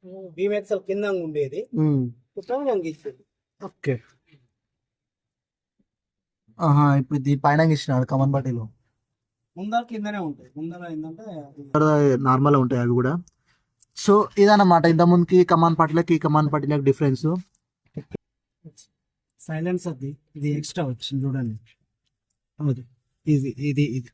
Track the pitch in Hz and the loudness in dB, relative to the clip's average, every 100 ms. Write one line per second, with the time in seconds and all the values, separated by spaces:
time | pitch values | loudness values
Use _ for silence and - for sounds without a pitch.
0 | 185 190 190 156 196 208 202 196 - 196 | -20 -18 -18 -6 -4 -4 -4 -8 -4 -6
1 | 208 190 160 147 139 139 - - 156 139 | -4 -4 -6 -6 -6 -6 -8 -2 0 0
2 | 123 120 _ - 190 254 285 214 165 147 | -2 -8 _ -18 -8 -6 -2 -4 -4 -10
3 | - 127 _ _ _ _ 196 _ - 123 | -16 -18 _ _ _ _ -18 _ -6 -6
4 | _ _ _ _ _ _ _ _ _ _ | _ _ _ _ _ _ _ _ _ _
5 | _ _ _ _ _ _ _ _ _ _ | _ _ _ _ _ _ _ _ _ _
6 | _ _ _ _ _ _ 170 143 147 139 | _ _ _ _ _ _ 2 4 4 2
7 | 131 147 135 143 143 147 160 151 - 127 | 0 -4 -2 0 2 2 2 0 -2 -2
8 | 127 135 135 127 127 120 107 _ _ _ | -2 0 0 0 -4 -8 -10 _ _ _
9 | _ _ _ _ _ - 202 233 233 226 | _ _ _ _ _ -14 -6 -6 -6 -10
10 | 208 208 165 127 - 147 165 175 175 156 | -8 -6 -8 -10 -16 -14 -12 -12 -12 -12
11 | 160 165 208 165 143 139 139 151 156 151 | -12 -14 -16 -16 -16 -20 -2 2 2 4
12 | 143 127 135 131 143 143 127 127 120 120 | 2 2 2 2 4 4 2 0 0 0
13 | 123 170 - _ _ _ _ _ _ - | 0 -2 -8 _ _ _ _ _ _ -6
14 | - 208 208 - 202 208 196 170 170 165 | 2 2 2 4 6 6 6 6 4 4
15 | 175 175 175 180 175 170 170 165 160 160 | 6 6 6 4 6 4 2 2 0 0
16 | 170 160 160 151 151 151 139 147 139 135 | 0 0 2 2 2 -2 -2 0 0 2
17 | 147 131 151 180 - _ _ _ _ - | 0 0 -2 -4 -8 _ _ _ _ -18
18 | - - _ _ _ _ 160 _ _ _ | -16 -18 _ _ _ _ -20 _ _ _
19 | _ _ _ _ - 156 170 180 175 131 | _ _ _ _ -10 -6 -4 -4 -6 -10
20 | 135 147 _ 151 147 147 147 - 143 120 | -12 -12 _ -6 -4 -4 -6 -6 -6 -6
21 | - 135 135 135 120 110 _ _ _ _ | -6 -4 -4 -4 -6 -8 _ _ _ _
22 | _ _ _ _ _ _ 147 123 - _ | _ _ _ _ _ _ -4 -4 -8 _
23 | _ _ - 147 131 127 147 139 147 127 | _ _ 0 0 0 -6 -4 -2 -2 -2
24 | 120 | -10